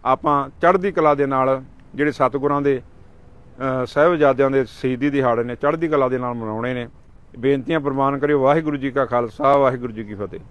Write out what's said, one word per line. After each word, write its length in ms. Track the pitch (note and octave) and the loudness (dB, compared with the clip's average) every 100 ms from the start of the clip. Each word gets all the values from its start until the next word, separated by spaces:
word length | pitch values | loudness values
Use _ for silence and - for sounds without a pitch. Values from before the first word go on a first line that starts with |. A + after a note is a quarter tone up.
| - | 0
ਆਪਾਂ 440 | C3 D#3 C#3+ C3+ | 0 2 0 -2
ਚੜ੍ਹਦੀ 420 | - E3+ F#3 G3 | 0 2 2 0
ਕਲਾ 240 | F3+ D#3 C#3+ | 2 2 2
ਦੇ 100 | C#3 | 2
ਨਾਲ 380 | C3+ C3 C3 C3 - - - | 2 0 0 -4 -20 -18 -4
ਜਿਹੜੇ 160 | D3 | -4
ਸਤਿਗੁਰਾਂ 500 | C3 B2+ C3+ C#3+ C#3+ | 0 -2 0 -2 0
ਦੇ, 200 | C#3+ C3 - - - - - - - - C3 C3 | 0 -2 -6 -20 -20 -20 -20 -20 -20 -8 -4 -4
ਅ, 20 | B2 | -2
ਸਾਹਿਬਜ਼ਾਦਿਆਂ 680 | - D#3+ E3+ D3 B2+ C3+ | 2 2 4 2 4 2
ਦੇ 140 | C3+ B2 | 2 -2
ਸ਼ਹੀਦੀ 440 | - C3 B2+ C#3+ | -4 -4 -2 -2
ਦਿਹਾੜੇ 340 | C#3 C3 A#2 | 0 0 0
ਨੇ, 120 | A#2+ A#2+ | -2 -2
ਚੜ੍ਹਦੀ 320 | C#3+ D#3+ E3 | -2 0 0
ਕਲਾ 220 | D3+ C3 | 0 0
ਦੇ 80 | B2+ | 0
ਨਾਲ 160 | B2 | -4
ਮਨਾਉਣੇ 400 | A#2+ A2 A2 A#2+ | -6 -6 -6 -4
ਨੇ। 140 | B2+ A#2+ - - - - C3 | -6 -10 -14 -20 -20 -20 -4
ਬੇਨਤੀਆਂ 400 | B2+ C#3 A#2+ E3 | 0 0 0 -2
ਪ੍ਰਵਾਨ 400 | C#3+ C3+ C#3 C#3 | -2 0 0 0
ਕਰਿਓ। 220 | D3 D3 | 0 2
ਵਾਹਿਗੁਰੂ 360 | C3 D3+ D#3 D3 | 4 2 0 -4
ਜੀ 140 | C3+ | -4
ਕਾ 140 | B2+ B2 | -2 0
ਖਾਲਸਾ, 520 | B2 A#2 G#2 C3+ C#3 | 0 -2 0 2 4
ਵਾਹਿਗੁਰੂ 360 | C3+ B2+ B2 | 4 0 -8
ਜੀ 100 | A2 | -8
ਕੀ 100 | G#2 | -10
ਫਤਿਹ। 260 | G2+ G2+ F2 - | -8 -8 -10 -16